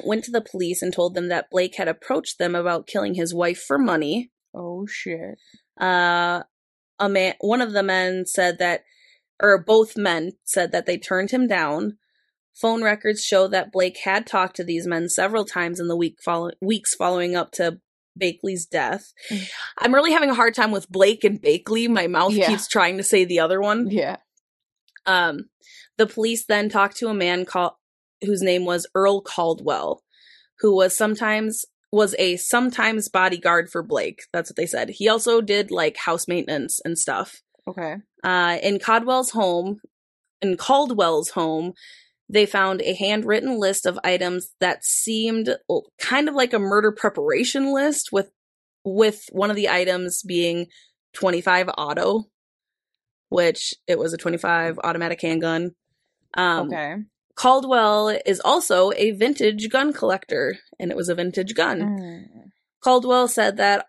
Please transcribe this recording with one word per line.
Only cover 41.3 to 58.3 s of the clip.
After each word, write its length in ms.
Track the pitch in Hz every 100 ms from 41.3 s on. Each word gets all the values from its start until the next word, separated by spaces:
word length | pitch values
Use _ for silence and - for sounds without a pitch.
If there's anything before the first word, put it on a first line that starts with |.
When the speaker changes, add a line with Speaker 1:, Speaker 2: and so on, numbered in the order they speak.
Speaker 1:
home, 420 | 185 160 160 175 - - - _ _ -
they 140 | 208 202
found 340 | 202 190 190
a 120 | -
handwritten 640 | 185 196 214 220 214 269 233
list 260 | 190 196 185
of 120 | 180
items 500 | 170 180 180 180 - -
that 240 | 180 -
seemed 720 | - - - 220 226 226 226 - -
l-, 220 | 170 - -
kind 280 | - 262 302
of 60 |
like 180 | 277 247
a 60 | 226
murder 320 | 196 208 208
preparation 840 | 214 208 226 151 - 247 277 269
list, 360 | 269 294 294 -
with, 180 | - - _ _ _ _ _
with 400 | 196 196 220 214 -
one 180 | 190 208
of 60 | 208
the 120 | 202
items 540 | 180 185 180 180 -
being 440 | 180 170 170 170 170 _ _ _ _
twenty-five 560 | - 190 175 185 180 185 -
auto, 500 | 143 151 190 220 214 _ _ _ _ _ _ _ _ _ -
which 440 | 180 170 - - - -
it 120 | 165
was 140 | 160
a 40 | 165
twenty-five 640 | 175 170 175 170 165 165
automatic 360 | 170 170 170 170
handgun. 500 | 165 165 165 165 175 - _ _ _ _ _
Um, 340 | - 180 165 151
Speaker 2:
Okay. 260 | 165 147 190 214 _ _ -
Speaker 1:
Caldwell 800 | 254 262 262 247 214 214 214 214
is 140 | -